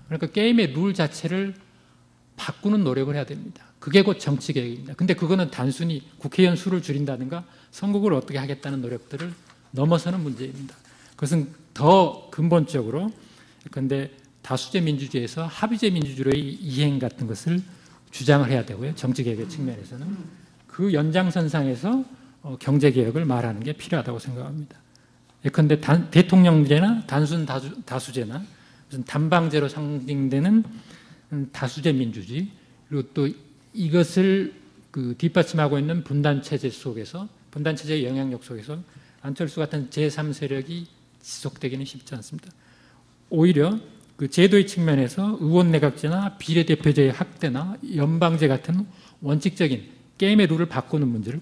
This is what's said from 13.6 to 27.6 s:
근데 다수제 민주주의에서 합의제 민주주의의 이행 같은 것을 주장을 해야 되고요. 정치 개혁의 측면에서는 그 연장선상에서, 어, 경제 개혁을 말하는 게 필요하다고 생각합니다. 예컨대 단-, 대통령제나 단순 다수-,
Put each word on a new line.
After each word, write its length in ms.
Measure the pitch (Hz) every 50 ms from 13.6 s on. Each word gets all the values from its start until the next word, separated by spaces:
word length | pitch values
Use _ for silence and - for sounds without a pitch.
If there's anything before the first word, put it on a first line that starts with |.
| - -
근데 380 | - 139 135 127 139 135 139 139 - - _ _ _ _
다수제 380 | - - 131 127 - - - 190
민주주의에서 640 | 170 156 147 135 139 127 - 131 120 113 - 165 165
합의제 440 | 160 - - - 208 240 208 240 208
민주주의의 640 | 185 165 147 139 135 131 131 135 143 147 147 139 170
이행 440 | - 190 151 127 135 147 147 139 135
같은 300 | 127 117 - - 123 110
것을 340 | 110 - - 165 170 185 185 - - - - - - - _ _
주장을 380 | - - 127 123 143 143 139 117
해야 160 | 135 120 113
되고요. 300 | - 104 95 123 143 165
정치 280 | - - 127 123 - 127
개혁의 260 | 120 113 104 113 180
측면에서는 680 | 165 151 135 127 117 104 101 - 120 127 147 180 202 185 160 - - - - _ _ _ _ _
그 260 | - - 185 202 175
연장선상에서, 1120 | 147 151 160 156 185 185 180 - 185 165 151 160 156 139 135 127 120 147 202 247 269 262 - - - - - - _
어, 160 | - 151 160 -
경제 320 | - 135 143 147 139 143
개혁을 340 | 120 131 117 113 113 160 170
말하는 380 | 143 127 120 117 117 110 104 113
게 100 | 143 151
필요하다고 460 | - - - 175 151 123 131 120 113
생각합니다. 580 | - 135 127 123 131 143 143 156 147 - - - _ _ _ _ _ _ _ _ _ _ _ _ -
예컨대 340 | 135 - - 156 147 151 151
단-, 280 | - - 151 175 165 -
대통령제나 960 | - 165 180 180 185 185 180 175 160 156 147 135 147 156 185 214 240 226 -
단순 400 | - 135 143 151 143 160 170 156
다수-, 380 | 139 131 135